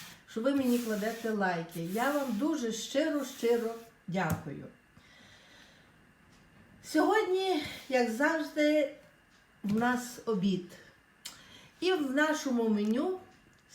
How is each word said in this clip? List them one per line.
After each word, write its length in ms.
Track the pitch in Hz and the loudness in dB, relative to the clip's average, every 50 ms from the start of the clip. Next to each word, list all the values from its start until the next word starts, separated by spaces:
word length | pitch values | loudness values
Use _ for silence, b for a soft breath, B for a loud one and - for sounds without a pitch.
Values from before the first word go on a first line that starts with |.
| B B B B B - | B B B B B -10
що 100 | - 220 | -8 -2
ви 140 | 226 277 277 | 0 2 2
мені 240 | 277 262 247 240 240 | 2 2 2 2 2
кладете 520 | 233 220 214 196 202 226 226 226 - 220 | 0 -2 -2 -2 -2 -4 -4 -4 -4 -4
лайки. 500 | 220 202 196 185 175 170 165 - - 170 | -2 0 0 0 0 -2 -4 -6 -8 -8
Я 300 | 165 175 190 226 247 277 | -6 -4 -2 0 0 0
вам 220 | 294 294 269 254 214 | 0 0 -2 -2 -2
дуже 400 | 202 277 320 320 254 240 226 214 | -2 -2 -2 -2 -2 -2 -4 -4
щиро, 520 | - - - - 277 320 320 294 285 254 | -6 -8 -4 -2 0 0 0 0 -2 -4
щиро 500 | - - - 240 233 240 220 220 226 - - - - - - _ - | -6 -6 -4 0 2 2 2 0 -2 -6 -8 -14 -18 -20 -16 _ -6
дякую. 560 | 165 185 175 156 160 - - 147 143 147 143 - - - _ _ _ B B B B B B B B B B B B B B B B B B B B B _ _ _ _ _ _ - - - - - - - - - - - | -4 -2 0 -2 -2 -4 -4 -8 -12 -12 -12 -16 -18 -20 _ _ _ B B B B B B B B B B B B B B B B B B B B B _ _ _ _ _ _ -20 -20 -20 -20 -20 -20 -20 -20 -20 -20 -16
Сьогодні, 760 | - - 311 - 359 415 440 370 359 370 381 381 381 359 294 285 B B B B B | 0 2 4 4 6 4 4 4 2 2 2 2 2 0 0 -2 B B B B B
як 220 | 262 247 240 220 | 2 2 2 2
завжди, 840 | 220 240 285 320 320 311 302 294 - 302 294 302 302 302 285 285 - - - - - _ _ _ _ _ _ _ _ _ - | 2 2 2 2 2 0 -2 -4 0 2 4 4 4 4 2 2 -2 -8 -18 -20 -20 _ _ _ _ _ _ _ _ _ -4
в 140 | 196 208 | 0 0
нас 420 | 220 240 247 254 247 - - - - - | 2 2 2 0 0 -2 -6 -10 -10 -6
обід. 400 | 226 220 185 175 202 180 - - - - - - - - _ _ _ _ _ _ - B B B B B B B B B - | -4 -2 0 2 0 0 0 -4 -8 -14 -20 -20 -20 -20 _ _ _ _ _ _ -18 B B B B B B B B B -4
І 120 | 320 370 370 | 0 0 2
в 220 | 311 285 262 254 | 2 0 0 2
нашому 540 | 285 302 311 302 - - 277 240 233 226 220 | 2 4 4 2 0 0 0 0 2 2 2
меню 500 | 214 208 208 214 226 262 320 370 381 370 - - - - _ _ _ _ _ _ - | 2 2 2 2 2 2 0 0 -2 -4 -8 -14 -20 -20 _ _ _ _ _ _ -12